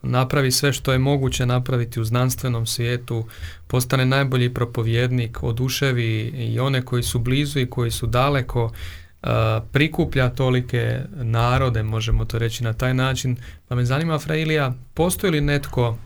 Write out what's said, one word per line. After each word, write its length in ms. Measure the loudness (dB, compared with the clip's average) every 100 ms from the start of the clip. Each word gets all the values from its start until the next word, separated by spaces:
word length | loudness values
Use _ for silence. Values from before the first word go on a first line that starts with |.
napravi 480 | 0 0 2 2 2
sve 220 | 2 0
što 200 | 0 0
je 60 | 2
moguće 480 | 2 2 0 0 2
napraviti 540 | 2 2 -2 -2 -4
u 40 |
znanstvenom 640 | 0 2 2 0 -2 -2 -2
svijetu, 580 | -2 -2 -2 -2 -4 -4 -10 -12 -12 -2
postane 400 | -2 2 2 4
najbolji 480 | 2 2 2 0
propovjednik, 880 | 0 -2 -2 0 2 2 0 -2 -4
oduševi 880 | -2 0 -2 0 0 2 0 0 -2 -4
i 240 | -4 0
one 220 | 0 0
koji 200 | 0 -2
su 160 | 0 -2
blizu 420 | 2 2 2 0
i 100 | -2
koji 200 | 0 -2
su 160 | -2 0
daleko, 680 | 2 2 2 0 0 -2 -4 -12 -14 -18 -8
a, 380 | 0 2 2 0 0
prikuplja 580 | 0 2 0 0 2 0
tolike 680 | 2 2 2 0 -2 0 -2 -6
narode, 680 | -6 -2 2 2 2 2 0
možemo 420 | 0 -2 2 2
to 140 | 2 -2
reći 260 | -2 -2
na 80 | -4
taj 220 | 0 0
način. 420 | 2 0 0 -2 -4 -6 -18 _
Pa 60 |
me 100 | -2
zanima, 340 | 0 0 0 -2
Fra 180 | 0 -2
Ilija, 380 | 2 2 0 -4 -8
postoji 360 | 0 0 2 0
li 100 | 2
netko 580 | 2 0 0 0 0 -2